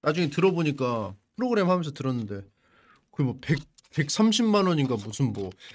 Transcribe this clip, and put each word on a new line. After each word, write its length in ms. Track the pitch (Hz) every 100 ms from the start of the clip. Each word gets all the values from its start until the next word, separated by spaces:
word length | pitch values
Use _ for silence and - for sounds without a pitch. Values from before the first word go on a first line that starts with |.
나중에 280 | 156 156 165
들어보니까, 840 | 143 190 170 156 143 127 117 98 101 _ -
프로그램 340 | 254 220 180
하면서 220 | 180 156
들었는데, 500 | 139 131 127 107 101 98 _ _ _ _ _ _
거의 140 | - 135
뭐 100 | 113
백, 180 | - 151 - _ _
백삼십만 760 | - 143 - 220 214 226 208 185
원인가 300 | 165 135 120
무슨 380 | 104 110 135
뭐 180 | 98 95 - -